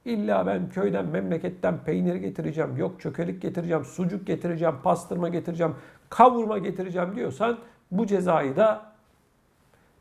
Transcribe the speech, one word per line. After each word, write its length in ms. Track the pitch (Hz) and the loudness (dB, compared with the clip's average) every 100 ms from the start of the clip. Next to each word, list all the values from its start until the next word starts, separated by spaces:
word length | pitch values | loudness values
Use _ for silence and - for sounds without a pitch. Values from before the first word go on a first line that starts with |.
"İlla 420 | 240 220 208 196 185 | -6 -2 0 2 2
ben 240 | 196 180 | 0 -2
köyden, 360 | 185 202 185 175 | -2 0 0 -2
memleketten 720 | 170 190 165 180 180 180 170 | -2 -2 -2 -4 -2 -2 -2
peynir 300 | - 180 180 | -2 0 0
getireceğim, 600 | 185 185 185 160 156 143 131 | 0 -4 -4 -4 -2 -2 -2
yok 240 | 185 185 | -4 -4
çökelik 420 | 160 165 175 185 | -8 -4 -4 -4
getireceğim, 420 | 196 180 170 160 | -6 -4 -2 -2
sucuk 420 | 131 - 180 190 185 | -2 -4 -2 -2 -4
getireceğim, 480 | 165 175 165 165 139 | -4 -2 0 0 0
pastırma 460 | 180 175 - 180 170 | 2 0 -2 -4 -2
getireceğim, 460 | 175 - 170 160 - - - - | -2 -4 -2 -2 -2 -12 -20 0
kavurma 480 | - 247 240 220 208 | 8 8 8 0 -2
getireceğim." 580 | 190 185 185 180 180 226 | -2 -4 -4 -2 -2 -2
diyorsan 420 | - - 226 233 - - - | -6 -2 -2 -2 -8 -20 -4
bu 160 | 185 220 | -2 2
cezayı 500 | 196 180 160 139 143 | 2 4 2 2 4
da 320 | 220 214 - - _ _ _ _ _ _ _ _ _ _ | 4 4 -4 -20 _ _ _ _ _ _ _ _ _ _